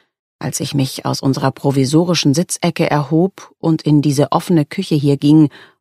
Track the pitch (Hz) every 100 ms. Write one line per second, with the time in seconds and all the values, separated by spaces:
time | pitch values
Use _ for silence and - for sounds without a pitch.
0 | _ _ _ _ - - 135 143 131 -
1 | 131 135 - 131 135 - 139 139 131 156
2 | 175 165 156 139 185 - 175 - 165 147
3 | 143 160 190 - - _ 165 160 - 151
4 | 143 139 143 165 - 170 147 - 190 151
5 | 143 143 147 156 147 - - _